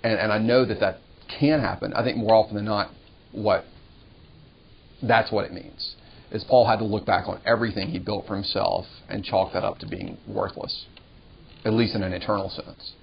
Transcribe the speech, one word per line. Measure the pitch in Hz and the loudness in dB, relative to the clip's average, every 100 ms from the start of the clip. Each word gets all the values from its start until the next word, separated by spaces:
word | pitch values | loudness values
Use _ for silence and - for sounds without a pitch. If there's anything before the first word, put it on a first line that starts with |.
and, | 113 110 | 0 0
and | 107 | 2
I | 107 | 2
know | 113 123 | 4 4
that | 123 104 | 4 2
that | 98 - - - - - | 0 -2 -18 -20 -16 0
can | 147 156 | 2 4
happen. | 104 98 104 | 0 -4 -4
I | - | -2
think | 120 117 | -2 0
more | 110 | 6
often | 110 107 104 | 6 6 -2
than | |
not, | 104 104 98 - - - - | -2 -2 -2 -8 -20 -20 -16
what, | - 104 90 - - - - - - - - - - - - - - | -4 2 2 0 -20 -20 -20 -20 -20 -20 -20 -20 -20 -20 -20 -20 -8
that's | 117 117 110 | 2 2 4
what | 107 | -2
it | - | -2
means, | 90 - - - - - - - | -8 -14 -14 -14 -16 -20 -20 -10
is | 110 | -10
Paul | - 127 117 | 4 6 6
had | 110 | 2
to | |
look | 107 104 - | 0 -2 0
back | 90 - | 0 0
on | - - | -6 0
everything | 117 113 98 95 | 2 0 -2 -4
he | 95 | -6
built | 92 104 - | -6 -6 -4
for | |
himself | 101 98 98 98 92 95 - - | -6 -4 -2 0 0 -4 -18 -10
and | 101 | -10
chalk | 92 95 95 | -2 0 0
that | 95 | -2
up | 98 - | -4 -6
to | - | -10
being | 92 92 92 - | -10 -10 -12 -8
worthless, | 101 98 - - - - - - - - - - - | -6 -6 -8 -10 -10 -12 -20 -20 -20 -20 -20 -20 -6
at | 110 | 0
least | 110 113 | 2 2
in | 107 | 0
an | 92 | -4
eternal | 90 - 104 95 | -4 -2 -2 -2
sense. | - - - - - | -10 -14 -18 -20 -20